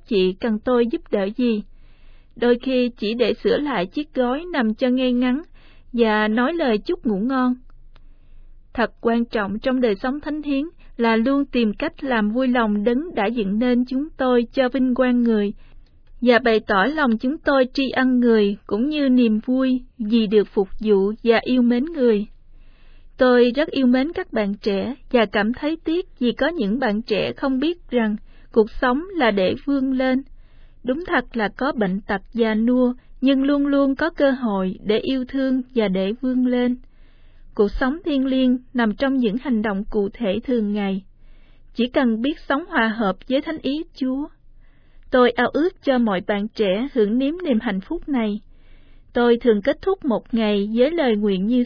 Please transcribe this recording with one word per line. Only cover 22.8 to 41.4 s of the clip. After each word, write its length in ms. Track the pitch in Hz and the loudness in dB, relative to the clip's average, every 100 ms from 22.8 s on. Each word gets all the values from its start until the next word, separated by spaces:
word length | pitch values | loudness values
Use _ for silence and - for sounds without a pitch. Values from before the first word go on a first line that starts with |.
| - - - - | -20 -20 -20 0
Tôi 340 | 254 247 247 254 | 4 6 4 2
rất 120 | 320 | -2
yêu 180 | - 254 | 2 2
mến 260 | 254 294 | 2 0
các 200 | 381 359 | -4 -4
bạn 220 | 240 202 | -4 -4
trẻ 400 | 208 226 196 202 285 - | -4 -2 -2 -4 -8 -2
và 160 | 247 214 | 0 2
cảm 260 | 208 214 | 0 -2
thấy 240 | 254 294 330 | -2 -4 -4
tiếc 220 | - 339 392 - | -2 -4 -4 -2
vì 140 | 240 | -2
có 160 | 233 277 | 0 -2
những 300 | 349 196 254 | -2 -2 0
bạn 240 | 247 202 | -2 -2
trẻ 300 | - 196 - | -2 -2 -2
không 260 | - 277 262 | -4 -2 0
biết 320 | 302 349 - | -2 -4 -4
rằng 260 | 247 220 214 - - - | -2 0 -4 -10 -20 -2
cuộc 180 | 233 214 | 0 0
sống 320 | - 254 269 381 | 0 0 0 -4
là 160 | 349 233 | 0 0
để 240 | 202 185 262 | 2 0 0
vươn 280 | 285 277 262 | -2 -2 0
lên. 300 | 262 262 262 - - - - - - | 0 0 0 -4 -18 -20 -20 -20 -10
Đúng 200 | 240 285 359 | -4 -4 -2
thật 300 | 247 247 233 | -2 -2 -4
là 120 | 208 | -4
có 240 | - 262 | -2 -4
bệnh 280 | 277 196 190 | -2 -2 -2
tật 200 | - 196 - | -4 -8 -6
già 220 | 226 226 | -2 0
nua, 400 | 220 233 254 247 247 - - | 2 2 2 2 -2 -14 -2
nhưng 220 | 262 269 | 0 2
luôn 240 | 277 285 285 | 2 2 2
luôn 280 | 277 277 | 2 2
có 160 | 269 311 | 0 -4
cơ 200 | - 277 | 2 0
hội 480 | 254 240 196 190 - | 2 -2 -2 -2 -4
để 140 | 190 214 | -2 -2
yêu 260 | - 262 254 | -2 -4 -4
thương 340 | 269 269 262 254 | -4 -2 -2 -2
và 140 | 233 208 | -2 0
để 240 | 190 190 233 | 0 -2 -4
vươn 260 | 254 254 247 | -2 0 0
lên. 300 | 247 247 247 - - - - - - - | 0 0 -4 -10 -20 -20 -20 -20 -20 -10
Cuộc 160 | - 202 | -2 0
sống 280 | - 262 330 | 2 -2 -2
thiêng 220 | 349 277 269 | -2 -2 0
liêng 320 | 262 254 254 - | 2 2 0 -2
nằm 200 | 247 226 | -2 -2
trong 220 | 196 277 269 | 0 0 0
những 200 | 233 233 | 0 -2
hành 260 | 302 220 | -2 -2
động 220 | 220 196 208 | -2 -4 -4
cụ 180 | 214 202 | -2 -2
thể 280 | - 220 208 | -2 -4 -2
thường 280 | 285 240 208 | -2 -2 0
ngày. 300 | 208 196 190 - - - - | -2 -2 -4 -8 -20 -20 -20